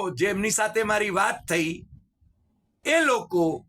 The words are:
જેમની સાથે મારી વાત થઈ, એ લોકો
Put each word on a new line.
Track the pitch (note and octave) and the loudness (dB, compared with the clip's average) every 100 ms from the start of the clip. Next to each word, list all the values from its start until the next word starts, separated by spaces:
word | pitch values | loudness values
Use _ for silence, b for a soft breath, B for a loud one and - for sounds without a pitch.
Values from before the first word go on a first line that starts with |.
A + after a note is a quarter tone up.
| F#3+ C3 | -2 -2
જેમની | F#3+ F#3+ G#3+ A3 | 0 0 -2 0
સાથે | G#3+ A3 | 0 0
મારી | G#3+ G#3 G#3 F#3 | 0 0 0 0
વાત | G#3+ - - | -2 -2 -4
થઈ, | F3 D#3+ E3+ - - _ _ _ _ _ _ _ _ - | -2 -2 -4 -12 -20 _ _ _ _ _ _ _ _ 0
એ | D#4+ | 2
લોકો | D4+ A#3 E3+ F3+ E3 D3+ | 4 2 0 0 0 -2